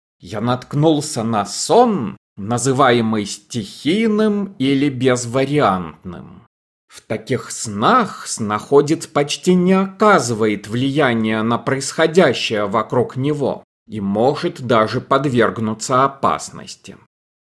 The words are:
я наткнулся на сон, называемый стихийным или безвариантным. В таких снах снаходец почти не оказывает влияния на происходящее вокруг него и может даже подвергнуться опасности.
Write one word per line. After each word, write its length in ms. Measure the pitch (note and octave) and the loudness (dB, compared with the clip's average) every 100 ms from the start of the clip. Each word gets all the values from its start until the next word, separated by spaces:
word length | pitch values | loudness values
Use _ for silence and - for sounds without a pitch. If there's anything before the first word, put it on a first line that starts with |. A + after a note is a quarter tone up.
| _ _ | _ _
я 220 | F2+ G#2+ | -12 -6
наткнулся 840 | A#2+ B2+ - C#3+ D#3+ D3+ - B2 | -2 -4 -4 2 4 2 0 -4
на 220 | A2+ G#2+ G2 | -2 -2 -2
сон, 720 | - - G3+ A#3+ F#3 G2 - _ - | -6 2 4 4 2 -4 -10 _ -12
называемый 880 | G2+ A#2+ B2+ C3 C3 A#2+ A2 A2 G2+ | -6 -2 0 2 4 4 2 -2 -4
стихийным 1300 | - _ B2 G2+ - C3+ G3+ A3+ G#3 G#3+ G#3 G3 - | -10 _ -10 -10 -6 -2 0 0 2 0 0 -4 -2
или 300 | C3 C3+ C#3+ | 0 2 0
безвариантным. 1500 | B2+ B2+ B2 A#2 C3 C3+ D3 A2+ F#2 E2 - F#2+ E2 C#2+ - - _ _ _ _ | 0 0 0 0 -2 0 2 2 2 -4 -12 -16 -14 -16 -20 -20 _ _ _ _
В 140 | - | -20
таких 500 | - A2 - A#2+ - | -10 -8 -4 -6 -6
снах 760 | - A2+ G2+ C#3 B3 G#3+ - - | -10 -8 -2 2 2 0 -6 -10
снаходец 800 | - G#2 G#2 - C#3+ D3 D#3+ - | -6 -4 -4 2 4 4 0 -2
почти 460 | D3 D3 - F3+ | -4 -2 -2 2
не 200 | F3+ F3+ | 4 4
оказывает 960 | F#3+ G3 - G#3+ F3+ A#2+ G#2+ A2 G#2 A2 | 2 0 2 4 4 2 0 0 0 -4
влияния 720 | A#2+ C3+ C#3+ C3+ A2+ A2 A2 | -4 0 2 2 2 0 0
на 140 | A2+ A#2 | 0 -2
происходящее 1080 | - C3+ C3+ - E3 E3 D#3 A2+ - G#2+ G#2 | -2 -4 -4 0 2 6 4 2 -2 -2 0
вокруг 500 | A2 - C3 A2+ B2+ | -2 0 0 0 -2
него 480 | C#3 D3 A#2 - - _ - | -2 -2 -2 -4 -10 _ -14
и 140 | G#2+ | -6
может 600 | G2 G#2 B2 C#3+ F3 F3 | -2 2 2 0 -4 -6
даже 380 | A#2+ A#2 A2 B2 | 0 2 2 -2
подвергнуться 1040 | B2 C#3 C#3+ A#2+ G#2 F#2+ A2 G#2+ - B2+ | 0 0 2 2 2 0 -4 -6 -2 0
опасности. 920 | C3+ - G2 D2 - - - - - - _ _ _ _ _ | 0 0 -2 -2 -6 -16 -18 -20 -20 -20 _ _ _ _ _